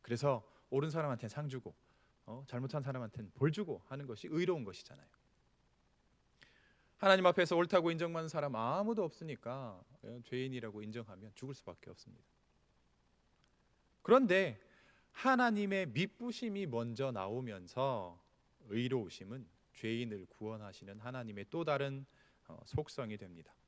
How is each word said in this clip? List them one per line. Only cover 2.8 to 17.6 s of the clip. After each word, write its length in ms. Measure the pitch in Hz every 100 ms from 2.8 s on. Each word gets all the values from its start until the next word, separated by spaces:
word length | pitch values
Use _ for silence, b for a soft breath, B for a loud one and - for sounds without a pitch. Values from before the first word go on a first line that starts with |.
사람한테는 500 | 135 131 113 - 104
벌 180 | - 151
주고 300 | 160 190 101 -
하는 200 | 135 143
것이 200 | 107 -
의로운 340 | 156 175 170
것이잖아요. 420 | 107 90 - 71 - _ _ _ _ _ _ _ _ _ _ _ _ _ b b b b b b
하나님 300 | 196 190 185
앞에서 300 | 175 170 170
옳다고 340 | 175 190 170
인정받는 380 | 165 170 165 160
사람 280 | 165 143 117
아무도 480 | 113 160 208 226
없으니까, 800 | 170 - 160 131 117 131 127 92 - 135
어, 180 | 107 120
죄인이라고 580 | 117 127 131 127 113 104
인정하면 500 | 107 110 107 92 107
죽을 200 | - 131
수밖에 360 | 135 - 85 -
없습니다. 340 | 90 - - _ _ _ _ _ _ _ _ _ _ _ _ _ _ _ _ _ _
그런데 580 | - 240 254 185 185 110 b b b b b
하나님의 760 | - 262 262 247 208 202 196 185
미쁘심이 800 | 117 196 - 240 233 233 202 185
먼저 460 | 117 117 113 135
나오면서 1040 | 113 95 117 127 101